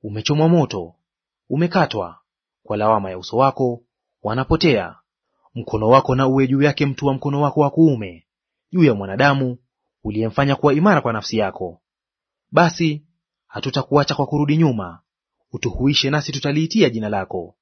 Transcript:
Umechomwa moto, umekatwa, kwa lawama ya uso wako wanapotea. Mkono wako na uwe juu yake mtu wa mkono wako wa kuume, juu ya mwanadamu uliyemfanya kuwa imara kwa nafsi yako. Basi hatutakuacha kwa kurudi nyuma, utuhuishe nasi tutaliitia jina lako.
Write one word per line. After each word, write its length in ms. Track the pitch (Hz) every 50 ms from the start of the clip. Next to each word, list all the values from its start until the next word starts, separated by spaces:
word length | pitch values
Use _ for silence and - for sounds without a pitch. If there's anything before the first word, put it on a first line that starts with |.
Umechomwa 460 | - 107 101 107 107 - 147 151 156 165
moto, 460 | 175 170 139 - - 95 85 82 _ _ _ _ _ _ _ _ _ _ _ _
umekatwa, 680 | 123 147 175 170 175 196 156 - - 110 90 85 85 _ _ _ _ _ _ _ _ _
kwa 140 | _ - 107
lawama 340 | 107 107 107 113 107 98 95
ya 80 | 92 92
uso 180 | 90 - -
wako 460 | 120 131 139 - - 135 123 120 120 _ _ _ _ _ _ _ _
wanapotea. 760 | - 104 110 127 131 - 160 160 - 165 127 104 90 85 - _ _ _ _ _ _ _ _ _ _ _ _
Mkono 340 | 127 - - - 107 107 110
wako 260 | 127 135 - - 127
na 120 | 131 135 131
uwe 180 | 131 135 135
juu 160 | 127 135 135
yake 240 | 143 147 139 - 151
mtu 200 | 139 131 - 147
wa 80 | 139 135
mkono 260 | 131 - 147 143 143
wako 200 | 147 143 - 151
wa 100 | 147 139
kuume, 560 | - 160 165 156 135 110 104 92 87 82 _ _ _ _ _ _ _ _ _ _
juu 120 | - 180 160
ya 100 | 139 110
mwanadamu 640 | 101 98 98 98 113 139 143 139 139 131 127 123 123 _ _ _ _ _ _ _ _ _
uliyemfanya 520 | 110 104 107 113 113 107 - 139 139 139
kuwa 180 | - - 147 135
imara 260 | 151 170 208 190 147
kwa 120 | - 123
nafsi 240 | 113 107 101 - 113 110
yako. 440 | 104 95 - - 92 87 82 _ _ _ _ _ _ _ _ _ _ _ _ _ _ _
Basi 540 | - - 175 165 170 - 170 156 151 147 _ _ _ _ _ _ _ _ _
hatutakuacha 680 | _ - - - 135 - 143 123 _ 135 147 139 - 135
kwa 120 | - 139
kurudi 300 | - 151 143 147 143 151
nyuma, 440 | 160 165 147 123 107 92 87 85 - _ _ _ _ _ _ _ _ _ _
utuhuishe 580 | - - - 117 - - 127 139 143 - - 135
nasi 220 | 143 151 143 -
tutaliitia 580 | 135 139 - 143 143 156 160 165 - 220 180 127
jina 180 | 113 113 107 104
lako. 480 | 107 98 95 - - 92 82 - _ _